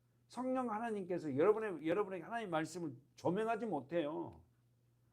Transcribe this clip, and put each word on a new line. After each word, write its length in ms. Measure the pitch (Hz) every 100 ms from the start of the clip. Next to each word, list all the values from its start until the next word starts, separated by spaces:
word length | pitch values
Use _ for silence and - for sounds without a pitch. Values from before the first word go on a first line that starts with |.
| _ _ _
성령 420 | 233 254 262 247
하나님께서 680 | 214 233 208 185 175 151 131
여러분의, 500 | 185 214 220 160 156
여러분에게 380 | 180 202 190
하나님 240 | 160 233 208
말씀을 480 | 160 156 180 165 127 - -
조명하지 500 | 143 185 226 226 226
못해요. 760 | 151 120 170 147 165 147 - - _ _ _ _ _ _